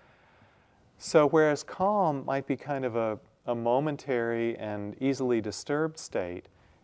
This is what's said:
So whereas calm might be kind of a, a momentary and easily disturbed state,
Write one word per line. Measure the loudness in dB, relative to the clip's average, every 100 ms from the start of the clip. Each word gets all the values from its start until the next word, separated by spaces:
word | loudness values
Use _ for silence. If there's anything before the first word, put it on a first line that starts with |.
| _ _ _ _ -20 _ _ _ _ -16
So | 4 6 6
whereas | 6 4 2
calm | -4 -2 0 2 2 0
might | -2 -2 -2
be | -4
kind | -4 -4
of | -2 0
a, | -2 -4 -10 _ -6
a |
momentary | -2 0 2 0 -4 -2 -2 0 0 -2 -4
and | -6 -6 -8 -4
easily | -2 0 0 0
disturbed | -2 -6 -4 -2 -2 -6
state, | -6 -4 -4 -8 -14 _ _ _